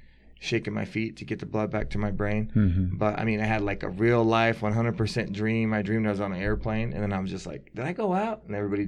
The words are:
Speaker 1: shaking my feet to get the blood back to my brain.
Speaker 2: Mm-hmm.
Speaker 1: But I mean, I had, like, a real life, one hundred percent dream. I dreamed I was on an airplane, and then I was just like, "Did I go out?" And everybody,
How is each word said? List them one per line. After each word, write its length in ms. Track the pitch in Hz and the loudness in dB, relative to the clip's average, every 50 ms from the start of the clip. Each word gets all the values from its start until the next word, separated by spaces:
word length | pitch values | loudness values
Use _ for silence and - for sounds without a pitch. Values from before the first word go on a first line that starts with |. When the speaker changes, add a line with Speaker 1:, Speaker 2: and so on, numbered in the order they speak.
| - - - - - - - - | -20 -20 -20 -20 -20 -20 -20 -14
Speaker 1:
shaking 320 | - - 117 113 - 104 | -4 -2 -2 -2 0 -2
my 120 | 107 110 101 | -4 -4 -4
feet 320 | - - 110 110 113 - | -4 -4 -4 -4 -4 -6
to 80 | - 104 | -10 -8
get 160 | - 107 - | -6 -6 -6
the 60 | 104 | -6
blood 240 | 101 104 110 107 104 | -4 -2 -2 -2 0
back 200 | 110 107 104 - | -2 -2 -2 -2
to 80 | - 101 | -2 -2
my 120 | 104 104 | 0 0
brain. 400 | 98 101 104 104 104 107 110 - - | 0 0 0 0 0 0 0 2 2
Speaker 2:
Mm-hmm. 420 | 110 104 92 85 92 92 92 95 | 4 4 4 4 4 2 0 0
Speaker 1:
But 220 | 90 107 107 104 - | 0 0 0 0 0
I 60 | 110 | 0
mean, 160 | 113 107 104 | 0 0 0
I 40 | 110 | 0
had, 160 | 110 110 107 | 0 0 0
like, 220 | 101 101 98 98 | 0 0 -2 -2
a 60 | 104 98 | -4 -6
real 320 | 90 95 113 117 120 117 113 | 0 2 4 6 6 6 6
life, 380 | 110 113 113 113 113 117 - | 6 6 6 4 4 2 2
one 100 | 104 107 | 0 0
hundred 240 | 107 113 117 117 117 | 2 2 2 0 0
percent 360 | - 110 104 - 117 101 - | 0 -2 0 0 -2 -4 -2
dream. 420 | 98 101 107 110 113 113 113 110 110 | -4 -2 0 0 2 2 2 0 0
I 80 | 107 | 0
dreamed 240 | 98 101 110 110 110 | 0 0 0 0 2
I 40 | 107 | 0
was 100 | 101 98 | 0 0
on 120 | 104 98 | -2 -2
an 80 | 92 87 | -4 -2
airplane, 520 | 98 104 110 - - 113 107 110 113 113 | 0 0 0 0 0 -2 -2 -2 -2 -2
and 100 | - 101 | -2 -2
then 100 | 104 101 | -2 -2
I 60 | 98 95 | -2 -2
was 120 | 95 92 | -2 -4
just 160 | 92 92 - | -6 -8 -8
like, 240 | 85 73 - - - - | -10 -12 -12 -14 -12 -8
"Did 100 | 107 123 | -6 -6
I 80 | 165 | -4
go 200 | 180 233 220 190 180 | -4 -2 -2 0 0
out?" 280 | 190 214 226 220 - - | 0 0 -2 -4 -6 -8
And 80 | 107 104 | -6 -4
everybody, 320 | 104 104 98 104 101 101 | -2 -2 0 0 -2 -2